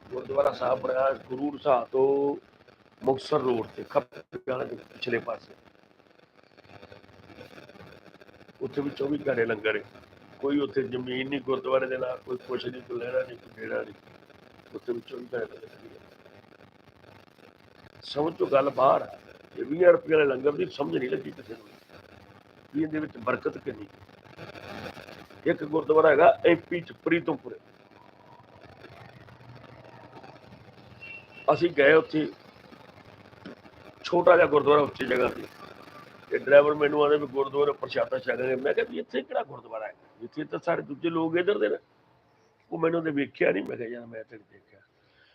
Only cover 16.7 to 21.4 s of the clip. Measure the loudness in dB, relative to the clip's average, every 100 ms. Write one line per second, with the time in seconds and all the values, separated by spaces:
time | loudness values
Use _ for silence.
16.7 | -20 -20 -20 -20 -20 -20 -20 -20 -20 -20
17.7 | -20 -20 -20 -6 -2 -2 0 2 4 2
18.7 | 4 4 4 0 -14 -20 -20 -18 -10 -6
19.7 | 6 8 8 4 2 4 2 0 0 -4
20.7 | -4 -4 -2 -2 -4 -6 -16